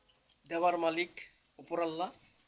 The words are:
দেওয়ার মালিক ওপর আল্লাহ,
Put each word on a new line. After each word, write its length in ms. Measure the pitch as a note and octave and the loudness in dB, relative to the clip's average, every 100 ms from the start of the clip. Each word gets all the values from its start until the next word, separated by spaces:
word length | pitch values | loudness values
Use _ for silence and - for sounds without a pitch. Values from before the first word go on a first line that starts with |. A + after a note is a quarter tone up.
| _ _ _ _ - | _ _ _ _ -2
দেওয়ার 300 | E3 F3 E3+ | 2 4 4
মালিক 280 | E3 D#3+ F3 - - - _ - | 0 0 -4 -8 -18 -20 _ -20
ওপর 200 | C3+ E3+ E3 | -6 -2 -2
আল্লাহ, 240 | D#3+ F#3+ - - _ | -2 -6 -8 -20 _